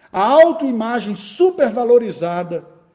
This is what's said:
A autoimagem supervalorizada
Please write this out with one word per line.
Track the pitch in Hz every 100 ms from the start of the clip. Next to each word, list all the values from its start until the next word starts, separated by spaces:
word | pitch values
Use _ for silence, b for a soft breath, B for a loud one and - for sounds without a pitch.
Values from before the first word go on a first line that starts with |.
| b
A | -
autoimagem | 208 285 339 - 277 240 226 240 202
supervalorizada | 208 - - 370 370 262 220 240 240 226 180 170 175 170 170 - _ _